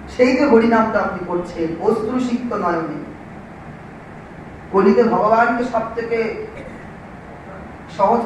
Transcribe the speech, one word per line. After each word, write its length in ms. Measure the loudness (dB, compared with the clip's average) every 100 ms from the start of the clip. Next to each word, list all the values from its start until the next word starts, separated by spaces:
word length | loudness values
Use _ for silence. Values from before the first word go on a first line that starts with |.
| -12 4
সেই 200 | 4 6
যে 80 | 6
হরিনামটা 540 | 6 6 4 4 2
আপনি 200 | -2 -4 -4
করছেন 560 | -4 -4 -4 -4 0
অশ্রুসিক্ত 720 | 0 0 0 -2 0 -2 -2
নয়নে, 500 | -2 0 -2 -4 -8 -10 -14 -16 -16 -18 -18 -16 -16 -16 -18 -18 -18 -18 -16 -16 -16 0
কলিতে 320 | 4 6 6
ভগবানকে 600 | 4 4 4 4 4 2
সব 180 | 0 -2 -4 -6
থেকে 520 | -4 -2 -2 -4 -10 -12 -14 -14 -16 -16 -18 -18 -18 -18 -16 -16 -16 -16 -14 2
সহজ 220 | 4 4